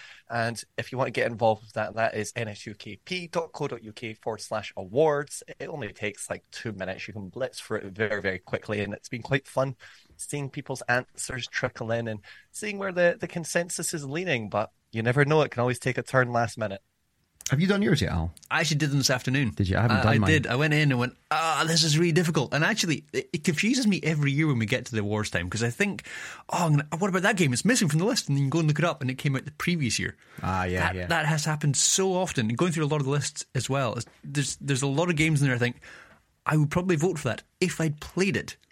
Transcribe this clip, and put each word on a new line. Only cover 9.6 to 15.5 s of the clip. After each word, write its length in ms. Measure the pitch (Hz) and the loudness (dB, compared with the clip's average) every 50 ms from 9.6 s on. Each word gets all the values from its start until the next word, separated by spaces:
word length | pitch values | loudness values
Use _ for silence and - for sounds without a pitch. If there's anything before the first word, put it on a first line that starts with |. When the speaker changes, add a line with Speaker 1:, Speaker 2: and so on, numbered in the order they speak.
| 135 135 127 - - - - - _ _ _ | -2 -2 -4 -8 -14 -20 -20 -20 _ _ _
Speaker 1:
seeing 320 | - - - - 147 143 131 | -16 -12 -8 -8 -8 -8 -8
people's 320 | - 147 139 - 135 120 - - | -10 -10 -10 -8 -10 -8 -4 -2
answers 580 | 123 123 127 - _ - - - 127 127 117 | 0 0 -2 -4 _ -12 -10 -8 -8 -8 -10
trickle 460 | - - - - 135 - - 117 110 113 | -6 -4 -2 -2 -2 -4 -6 -4 -2 -2
in 160 | 117 117 113 | -2 -2 -4
and 120 | 110 104 - - - - - _ | -6 -8 -10 -16 -20 -20 -20 _
seeing 280 | - - - 214 202 196 | -14 -10 -8 -8 -6 -6
where 120 | 196 196 180 | -6 -4 0
the, 240 | 175 175 175 175 - | 4 4 4 4 2
the 80 | - 170 | -4 -6
consensus 640 | - 175 165 - - 170 175 175 - - 170 - - | -6 -8 -6 -2 -2 -2 -2 -2 -4 -6 -4 -4 -4
is 120 | 160 143 | -4 -6
leaning. 420 | 135 139 170 190 180 143 117 110 101 | -4 -4 -4 -2 0 0 -2 -2 -2
But 220 | - 104 110 - _ _ _ _ - | -2 -2 -2 -2 _ _ _ _ -6
you 100 | 113 110 | -2 0
never 220 | 120 123 143 143 | 2 4 4 4
know. 180 | 139 156 156 147 | 6 6 4 4
It 80 | 120 | 4